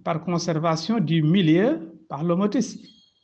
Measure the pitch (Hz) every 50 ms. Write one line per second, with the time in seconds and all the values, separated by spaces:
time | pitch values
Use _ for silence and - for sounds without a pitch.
0 | - 175 170 151 - - 175 170 165 - 165 156 156 170 160 160 165 - 226 233
1 | 175 143 160 165 151 151 175 202 190 151 156 175 202 254 320 320 - - - -
2 | - - - 139 160 175 170 175 202 214 208 269 220 - - - - - - _
3 | _ _ _ _